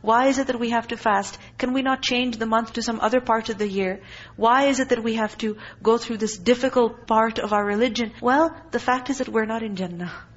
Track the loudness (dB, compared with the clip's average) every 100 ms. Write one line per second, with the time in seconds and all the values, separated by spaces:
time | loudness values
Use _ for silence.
0 | 4 4 4 2 0 -2 0 -2 -4 -2
1 | 2 2 0 -10 -20 -6 -2 0 0 0
2 | 0 0 0 -2 0 0 0 -4 -4 0
3 | 2 0 2 0 0 -4 -2 -2 -2 -4
4 | -12 -20 -20 0 4 4 4 2 0 0
5 | 0 -2 -4 -4 -6 -6 -12 -4 2 2
6 | 0 -4 -4 -2 2 2 2 2 2 0
7 | 0 2 2 0 0 0 0 2 0 0
8 | -6 -2 2 4 2 -2 -6 -4 0 -2
9 | -2 -4 -2 -2 -2 -4 -6 -6 -6 -6
10 | -10 -12 -18